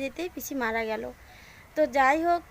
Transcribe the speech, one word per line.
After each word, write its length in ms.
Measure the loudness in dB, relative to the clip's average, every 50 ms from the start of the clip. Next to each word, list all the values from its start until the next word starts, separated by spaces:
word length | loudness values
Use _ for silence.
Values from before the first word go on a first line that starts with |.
| -4
যেতেই 260 | -6 -6 -6 -10 -8 -8
পিসি 200 | -10 -10 -8 -6 -4 -2
মারা 200 | -2 -2 -2 -2 -2
গেল। 140 | -4 -6 -6 -10 -12 -14 -20 -20 -20 -20 -20 -20 -20 -20 -20 -6 0
তো 80 | 0 2 2 4
যাই 220 | 4 4 4 4 4 2
হোক, 160 | 2 0 0 -2 -8